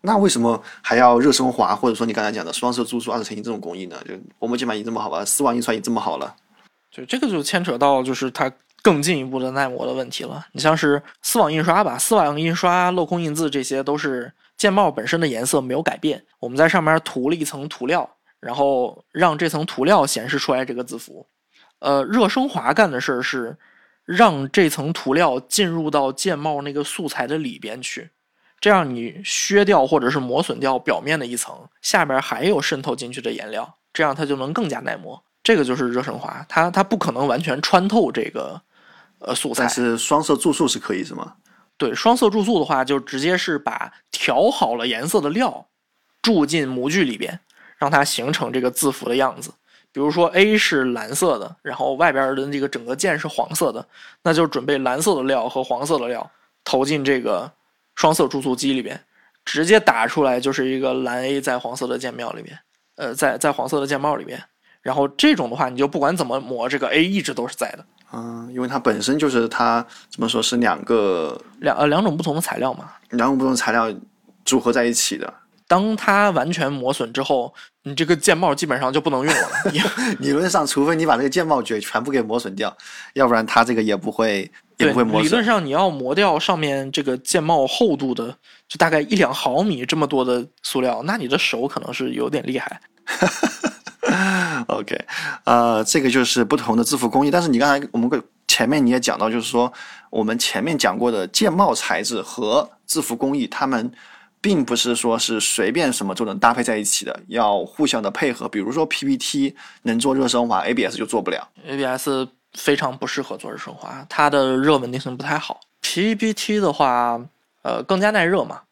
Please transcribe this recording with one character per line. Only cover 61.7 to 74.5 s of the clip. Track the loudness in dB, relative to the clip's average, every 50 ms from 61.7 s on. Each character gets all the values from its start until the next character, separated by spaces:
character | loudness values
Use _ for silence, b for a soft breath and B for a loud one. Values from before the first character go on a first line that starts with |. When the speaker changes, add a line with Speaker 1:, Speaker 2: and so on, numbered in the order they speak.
| -6
Speaker 2:
色 | -6 -4
的 | -4 -4
键 | -4 -6 -8 -8
帽 | -8 -8 -8 -10
里 | -10
边， | -14 -16 -20 -20 _ _ _ _ _ _ _
呃， | -10 -8 -8 -2
在， | 0 0 0 0
在 | 2 0 -2
黄 | 0 -2 -4
色 | -4 -2 -4
的 | -2
键 | -2 -4 -2
帽 | 0 -2 -2
里 | -2 -6
边。 | -10 -14 -14 -16 _ _ b b b b b
然 | b -4 0
后 | 0 0
这 | 0 2 2 4 4 4
种 | 4 0 -4
的 | -2
话， | -2 -4
你 | -4 0
就 | 0 -2
不 | 0 0
管 | 0 0 0 0
怎 | 0 -2
么 | -2 -2 -6
磨， | -6 -6 -6 -4 -4 -4
这 | -2
个 | -2 -2 0
A | 2 2 2
一 | 2 0 -2
直 | -2 -4 -6
都 | -6 -6
是 | -8 -4
在 | -6 -6 -6
的。 | -6 -14 -20 _ _ _ _ _ -12
Speaker 1:
嗯， | -12 -10 -10 -12 -12 -12 -10 -6
因 | -6
为 | -4
它 | -2 -4
本 | 0 0 0 0 0
身 | 0 0 0
就 | 2 2 2
是 | 2 2 0
它， | 0 0 0 2 2 2 0 -2 B B B B B
怎 | -6 -4
么 | -2 -2
说， | 0 0 0
是 | 0 0
两 | 2 2 2 0 0 0
个 | 0 2 2 4 2 0 0 -2 -4 -6 -10 -14 -20 -18 -4
Speaker 2:
两， | -2 -2 0
呃， | 2 2
两 | 2 2 2 2
种 | 0 0
不 | -2
同 | -2 -2 -2
的 | -4
材 | -4 -4 -4
料 | -4 -4 -4 -4
嘛。 | -6 -14 -20 -20 -20 _ _
Speaker 1:
两 | -2 0 2 2
种 | 2
不 | 2 0
同 | 0
的 | 0
材 | 0 0 0
料 | 0 0 0 0 -4 -8 -14 _ _ _ _ _ _ _ _
组 | 0